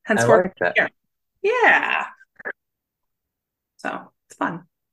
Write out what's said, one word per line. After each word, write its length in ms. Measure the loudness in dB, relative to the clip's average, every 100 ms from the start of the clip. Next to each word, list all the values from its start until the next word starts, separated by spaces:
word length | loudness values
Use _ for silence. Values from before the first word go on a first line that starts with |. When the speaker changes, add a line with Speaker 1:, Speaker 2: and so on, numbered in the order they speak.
Speaker 1:
Hence 200 | -4 0
Speaker 2:
I 40 | 4
Speaker 1:
for 160 | 4
Speaker 2:
like 120 | 4 -2
that. 160 | -4 -2
Speaker 1:
yeah. 120 | -4 _ _ _ _ _
Yeah. 640 | -4 2 2 2 0 -4 -6 -12 _ _ -14 -14 _ _ _ _ _ _ _ _ _ _ _ _
So 340 | -10 -10 -14 _ _
it's 80 | -8
fun. 280 | -6 -8 -14 _ _